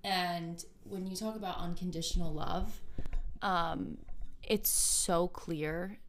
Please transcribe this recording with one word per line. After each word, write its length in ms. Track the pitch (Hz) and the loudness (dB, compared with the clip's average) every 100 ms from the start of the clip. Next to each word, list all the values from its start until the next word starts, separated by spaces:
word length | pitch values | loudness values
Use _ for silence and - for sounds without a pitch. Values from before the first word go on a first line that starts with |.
And 600 | 202 185 180 170 165 170 - - | 0 0 2 -2 -4 -8 -12 -16
when 240 | - 196 190 | -10 -6 -6
you 80 | |
talk 220 | 185 220 220 | -4 -4 -4
about 220 | 190 - | -6 -2
unconditional 760 | 170 175 180 165 165 - 165 | -2 0 -2 -2 2 4 4
love, 480 | 156 170 175 - - - - - - - - | 2 0 2 2 0 -2 0 2 2 2 0
um, 580 | 196 180 170 170 - - - - - - | 2 2 2 0 -4 -6 -4 -4 -4 -6
it's 260 | - 208 - | 0 2 4
so 580 | - - - - 170 180 | 4 4 4 4 4 2
clear 720 | - - 160 151 165 190 208 | -2 -4 -2 -2 -2 -4 -8